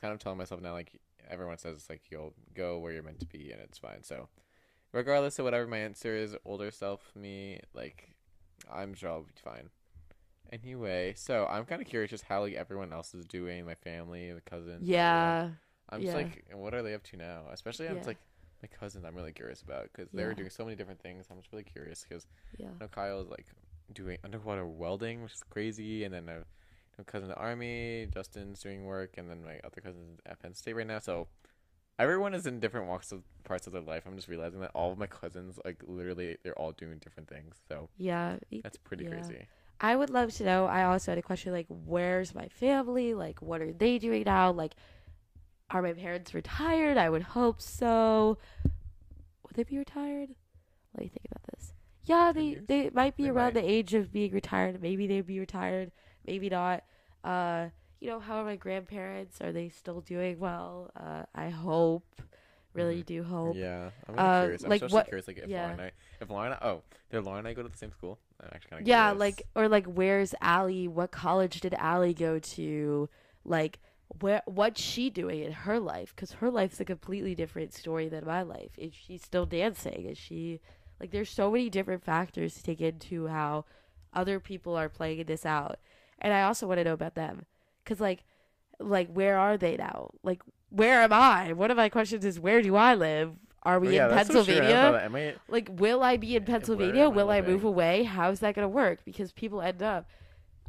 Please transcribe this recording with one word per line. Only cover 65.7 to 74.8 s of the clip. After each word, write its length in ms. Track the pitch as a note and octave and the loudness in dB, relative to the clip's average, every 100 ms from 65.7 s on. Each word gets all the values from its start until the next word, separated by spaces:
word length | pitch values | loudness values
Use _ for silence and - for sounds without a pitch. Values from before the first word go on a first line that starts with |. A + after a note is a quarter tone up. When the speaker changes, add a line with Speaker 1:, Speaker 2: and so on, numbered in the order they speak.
| E3+ F#2 - - - F#2+ G2+ | -6 -10 -14 -20 -16 -10 -6
Speaker 1:
and 100 | A#2 | -4
I, 40 | C#3 A#2+ | -2 -2
oh, 160 | E2+ - - _ | -2 -6 -20 _
did 120 | A2 | -6
Laura 140 | F#2+ G2 | -4 -6
and 100 | A2+ | -8
I 60 | |
go 80 | A#2+ | -8
to 60 | A#2+ | -10
the 80 | - | -12
same 160 | G#2+ | -16
school? 280 | - F2+ G#2 _ - | -12 -12 -12 _ -20
I'm 100 | - | -18
actually 180 | - - | -18 -14
kinda 140 | D#3+ | -2
Speaker 2:
Yeah, 280 | G#3+ A#3 G#3+ | 4 6 6
Speaker 1:
curious. 0 | |
Speaker 2:
like, 300 | G3+ G3+ G3 - | 4 0 -2 -4
or, 140 | A3+ A3 | 2 4
like, 180 | G#3+ F#3 | 4 4
where's 480 | F3 F#3+ G3 G3 - | 0 2 4 2 0
Allie? 480 | F3 F3 F#3+ F#3 F3+ | 2 4 2 0 -2
What 240 | E3 F3+ | -2 -4
college 480 | - E3+ F#3+ F#3 - | -2 2 4 2 0
did 140 | F#3 | -4
Allie 400 | - D#3+ F3 F3+ | -2 0 4 4
go 240 | D#3+ E3 D#3+ | 2 0 0
to? 680 | - - D#3 D3+ D3 D3 D3 _ _ _ | -4 -6 -4 -2 0 0 -2 _ _ _
Like, 360 | - E3 D#3 - _ _ _ - | -2 0 0 -4 _ _ _ -4
where, 220 | G3 G#3+ - | 0 2 0
what's 340 | F#3+ A3 A3+ | 2 2 2